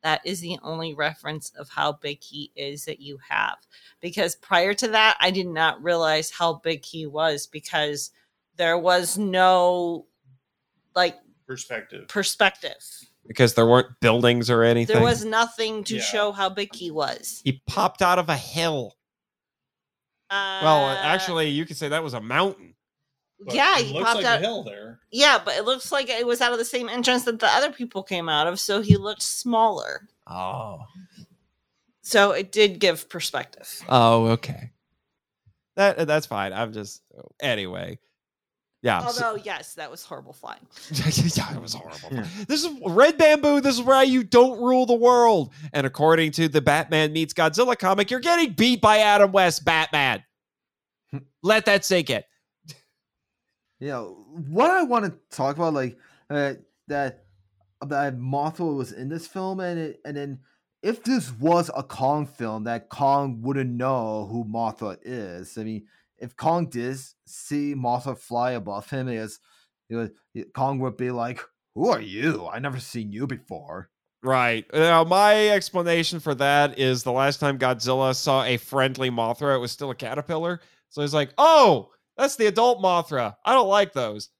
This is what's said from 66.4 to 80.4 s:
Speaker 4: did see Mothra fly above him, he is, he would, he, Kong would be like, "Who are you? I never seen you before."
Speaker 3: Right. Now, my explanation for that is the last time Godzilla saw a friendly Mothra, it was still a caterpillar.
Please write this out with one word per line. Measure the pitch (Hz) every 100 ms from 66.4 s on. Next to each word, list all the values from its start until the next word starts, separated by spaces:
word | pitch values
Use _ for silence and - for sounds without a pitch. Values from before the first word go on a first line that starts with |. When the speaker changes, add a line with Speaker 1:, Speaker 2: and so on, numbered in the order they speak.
| 151 170 170
Speaker 4:
did | 123 120 135 135 _ _
see | - - 143 143 143
Mothra | 123 123 127 127
fly | - 120 123
above | 123 95 101 -
him, | 139 127
he | 117
is, | 110 - _ _ _ _ _
he | 117
would, | 110 _ _
he, | 117
Kong | - - 131 139
would | 131 107
be | 127
like, | 123 117 127 - _ _ -
"Who | 160
are | 147
you? | 107 98 143 147 85
I | 101
never | 139 131
seen | - 123 107
you | 101 139
before." | 131 _ 85 73 85 98 _ _ _
Speaker 3:
Right. | 127 131 123 117 -
Now, | 147 165 165
my | 165 185 208 214 214
explanation | 208 - 185 170 170 165 170
for | 156 135
that | 139 143 147 131
is | 135 127
the | 123
last | 123 135 139
time | 143 135
Godzilla | 127 123 117 131 135 131
saw | - 135
a | 120 123
friendly | - 139 131 131 131
Mothra, | 120 113 120 143 135
it |
was | 123
still | - 143
a | 123
caterpillar. | 120 139 143 160